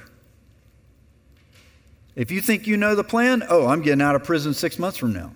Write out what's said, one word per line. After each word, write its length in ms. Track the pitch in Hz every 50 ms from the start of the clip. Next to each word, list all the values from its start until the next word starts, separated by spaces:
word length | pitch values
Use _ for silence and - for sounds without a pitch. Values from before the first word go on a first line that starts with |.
| - - - - _ _ _ _ _ _ _ _ _ _ _ _ _ _ _ _ _ _ _ _ _ _ _ _ _ _ _ - _ - _ _ _ _ - _ _ _ _
If 160 | - 123 110
you 120 | 175 196 -
think 240 | - 220 208 214
you 100 | 214 214
know 180 | 208 208 208 214
the 80 | 202 202
plan, 400 | - - 226 233 254 254 240 - -
"Oh, 180 | 170 170 135
I'm 140 | 120 139 165
getting 220 | 156 147 143 139 143
out 120 | 143 143
of 100 | 139 139
prison 280 | - 170 156 143 151 143
six 260 | - - 165 - -
months 200 | 170 190 190 -
from 160 | - 120 104
now. 180 | 92 85 - -